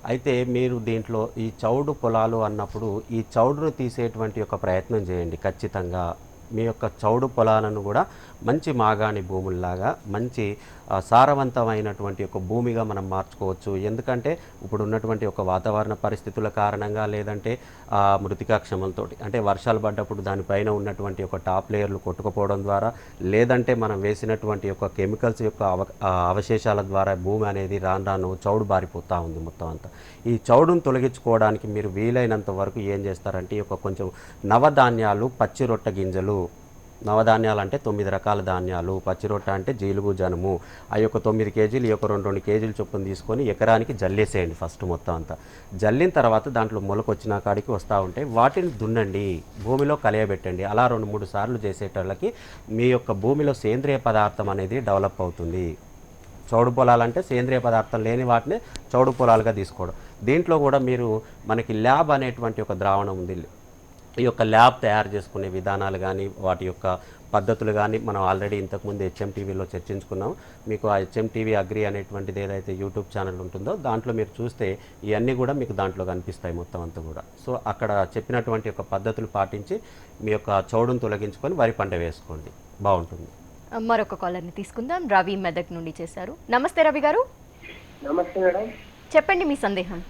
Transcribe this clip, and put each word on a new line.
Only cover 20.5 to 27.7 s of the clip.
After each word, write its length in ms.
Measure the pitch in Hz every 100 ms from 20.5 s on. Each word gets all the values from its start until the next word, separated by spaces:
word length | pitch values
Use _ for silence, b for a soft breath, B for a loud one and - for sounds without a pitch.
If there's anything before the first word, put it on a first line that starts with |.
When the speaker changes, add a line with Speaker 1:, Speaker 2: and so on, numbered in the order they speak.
| 101 107
Speaker 1:
ఉన్నటువంటి 540 | 104 101 95 101 95
ఒక 120 | 92 95
టాప్ 360 | 92 92 -
లేయర్లు 260 | 107 101 95
కొట్టుకుపోవడం 680 | - 90 101 104 101 101
ద్వారా 300 | 98 98 110 B B B
లేదంటే 520 | 92 104 120 123 117
మనం 280 | 117 107 98
వేసినటువంటి 680 | 104 104 110 110 107 101 98
యొక్క 180 | 92 98
కెమికల్స్ 560 | - 98 110 120 107
యొక్క 220 | 110 -
అవ-, 220 | 98 92 98 -
ఆ, 260 | 98 92 90
అవశేషాల 520 | 95 - 110 113 104
ద్వారా 320 | 98 98 95
భూమి 340 | 92 90 107 104
అనేది 300 | 101 95